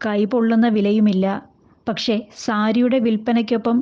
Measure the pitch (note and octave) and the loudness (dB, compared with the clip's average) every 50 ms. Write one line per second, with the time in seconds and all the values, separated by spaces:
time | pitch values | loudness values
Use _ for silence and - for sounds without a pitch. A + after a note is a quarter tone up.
0 | - A3 G#3 G3+ G#3+ G3+ C4 A#3+ A3+ A3+ A3+ A3+ A3+ A#3+ G#3+ G#3+ G3 G3+ G#3+ A3 | -6 -4 -2 -2 0 0 0 0 0 2 2 2 2 2 2 2 0 2 2 2
1 | G#3+ G#3 G3 F#3 F#3+ F#3+ G3 - - - _ _ _ _ _ _ _ - - E3 | 2 2 2 2 0 0 -2 -4 -8 -14 _ _ _ _ _ _ _ -8 -6 -4
2 | - - A3 G#3+ - - - - - - A3 G#3 G#3+ A3 A3+ A#3+ B3 B3 A#3+ C4 | -4 -2 -4 -4 -4 -8 -14 -10 -6 -4 -2 0 0 0 2 2 2 2 2 0
3 | A3 A#3 A3 G#3+ A3 B3 A#3 A#3 A3+ A3 B3 A3+ A3 A#3+ A#3 B3 | 0 0 0 -2 0 0 0 0 0 0 -2 -2 0 0 0 0